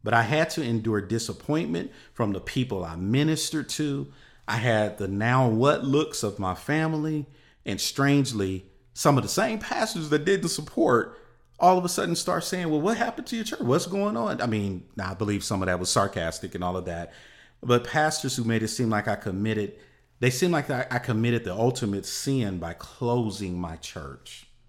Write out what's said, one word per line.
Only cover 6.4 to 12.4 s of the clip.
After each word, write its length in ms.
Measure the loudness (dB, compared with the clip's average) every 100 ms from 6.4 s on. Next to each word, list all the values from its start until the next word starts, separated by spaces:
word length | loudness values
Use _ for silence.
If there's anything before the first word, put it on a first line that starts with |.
| -4 -4
family, 720 | -2 0 0 -2 -2 -4 -6 -14 _ _ -8
and 140 | -4
strangely, 840 | -4 2 4 4 4 0 -2 -4 -10 _ _
some 240 | 2 4 4
of 60 |
the 60 | 2
same 300 | 0 0 -2
pastors 500 | -4 -2 -2 -2 0
that 160 | 0 2
didn't 240 | 0 0
support 680 | -4 -4 0 4 4 2 -10 -20 _ _ 4
all 200 | 6 6
of 80 | 2
a 40 |
sudden 260 | 0 0 -2
start 280 | 0 -2